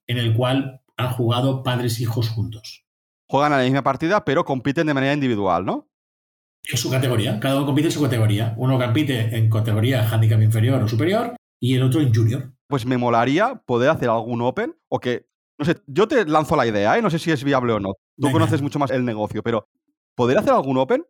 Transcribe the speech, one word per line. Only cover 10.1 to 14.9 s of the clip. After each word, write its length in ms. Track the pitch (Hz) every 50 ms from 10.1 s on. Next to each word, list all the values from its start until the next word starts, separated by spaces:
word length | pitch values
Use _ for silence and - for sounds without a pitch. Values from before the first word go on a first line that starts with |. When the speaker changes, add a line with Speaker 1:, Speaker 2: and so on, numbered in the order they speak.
| 123 113 113 110 110 107
Speaker 1:
inferior 400 | 107 - - 110 110 127 135 123 107
o 40 | 104
superior 480 | 120 113 147 175 202 226 240 233 - - _ _ _ _
y 160 | - 123 131
el 80 | 127 131
otro 180 | 127 139 160
en 120 | 151 127 107
junior. 400 | 113 113 110 127 131 - - - _ _ -
Speaker 2:
Pues 160 | 143 135 113
me 120 | 127 131 123
molaría 680 | 123 120 120 117 120 127 139 170 214 254 - - _
poder 240 | - 123 117 123 143
hacer 200 | 160 - 131 120
algún 320 | 113 117 110 117 120 113
Open 340 | 120 127 127 196 226 320 339 _ _
o 100 | _